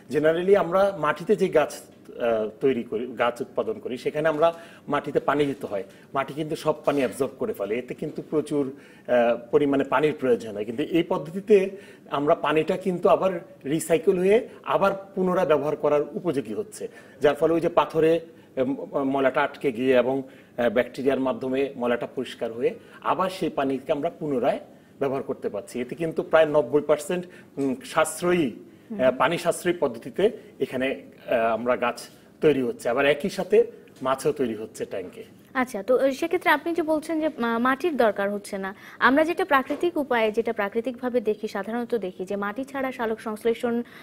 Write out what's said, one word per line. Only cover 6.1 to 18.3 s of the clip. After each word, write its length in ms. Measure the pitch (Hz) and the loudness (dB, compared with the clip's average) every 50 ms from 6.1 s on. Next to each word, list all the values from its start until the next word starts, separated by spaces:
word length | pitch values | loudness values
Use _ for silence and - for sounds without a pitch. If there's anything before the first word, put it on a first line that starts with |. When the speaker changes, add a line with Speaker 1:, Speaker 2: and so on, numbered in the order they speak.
| - | -6
Speaker 1:
মাটি 200 | 135 135 - 143 | -4 -4 -4 -6
কিন্তু 220 | 143 160 151 156 | -6 -6 -6 -6
সব 280 | 151 - 156 151 - - | -2 -2 -2 -2 0 0
পানি 120 | - 143 143 | 0 0 2
অ্যাবজর্ব 340 | 131 117 95 - 135 127 - - | 0 0 0 -2 -2 -2 -2 -4
করে 140 | 135 107 107 | -6 -4 -4
ফেলে, 240 | - 101 98 107 120 | -4 -4 -2 -2 -4
এতে 160 | 123 - - | -4 -6 -8
কিন্তু 280 | - - 151 - - | -8 -8 -8 -8 -10
প্রচুর, 520 | 151 - - 151 143 - 156 147 139 131 135 - - - - - - - | -8 -2 -2 -2 -2 0 -2 -2 -2 -2 -6 -10 -16 -20 -20 -16 -4 0
আহ, 300 | 123 123 117 120 117 - - - | 2 4 4 4 2 0 -2 0
পরিমাণে 320 | - 151 147 139 139 139 135 | 2 2 4 4 2 2 2
পানির 300 | - 135 131 151 156 143 | 2 2 2 2 2 0
প্রয়োজন 400 | - 131 131 120 113 117 113 101 | 0 2 2 2 2 0 -4 -6
হয়। 120 | 101 - | -6 -6
কিন্তু 180 | - 117 117 151 | -4 -4 -4 -4
এই 200 | - - 165 165 | 0 0 0 0
পদ্ধতিতে 680 | - 185 175 151 156 165 196 190 - 214 196 185 196 - - - - - - - - | 0 -2 -4 -4 -6 -10 -10 4 6 6 6 6 2 -2 -10 -16 -20 -20 -20 -10 -6
আমরা 260 | - 143 143 147 170 | -4 0 2 4 4
পানিটা 420 | - - 143 151 156 156 156 190 185 | 4 4 2 2 2 2 2 0 -2
কিন্তু 320 | - 196 180 170 - 196 | -2 -2 -2 2 4 4
আবার 300 | 170 147 170 190 180 170 165 - - - - | 4 6 4 0 -2 -2 -6 -12 -18 -12 -6
রিসাইকেল 520 | 131 147 160 151 - 170 156 - 202 196 180 | -4 -2 -2 0 2 0 2 4 2 2 4
হয়ে 320 | 180 190 202 233 262 - - - - | 4 4 4 4 2 0 -8 -12 -4
আবার 280 | - 139 156 196 196 190 - - - - | -2 0 2 2 2 2 0 -6 -8 -4
পুনরায় 320 | 196 185 185 175 170 139 143 | 0 0 2 2 2 4 4
ব্যবহার 280 | 151 143 135 151 147 | 4 4 4 0 -2
করার 260 | - - 151 147 147 | 0 2 2 2 2
উপযোগী 520 | - - - - - 175 147 135 131 - - | 2 0 -4 -4 -4 -2 -2 -2 -2 -4 -6
হচ্ছে, 340 | 107 104 - - - 101 - - - - - - - | -6 -6 -8 -10 -12 -12 -12 -12 -16 -20 -20 -6 2
যার 140 | - 147 143 | 2 2 4
ফলে 180 | 143 160 160 165 | 4 2 2 2
ওই 80 | 170 | 2
যে 80 | 160 165 | 2 0
পাথরে, 500 | 170 - 147 156 - 160 156 160 165 165 165 - | 0 0 -2 0 0 2 2 4 2 2 0 -6